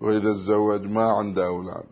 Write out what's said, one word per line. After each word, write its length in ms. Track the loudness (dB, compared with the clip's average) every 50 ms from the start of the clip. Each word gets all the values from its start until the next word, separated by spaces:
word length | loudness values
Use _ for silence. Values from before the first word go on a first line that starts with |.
وإذا 320 | -2 0 0 2 2 2 0
تزوج 480 | 0 0 2 2 2 4 2 0 -2 -4
ما 260 | -4 0 0 2 2
عنده 360 | 2 2 0 -2 -2 -2 -2 -2
أولاد، 380 | -2 -4 -6 -8 -10 -12 -14 -12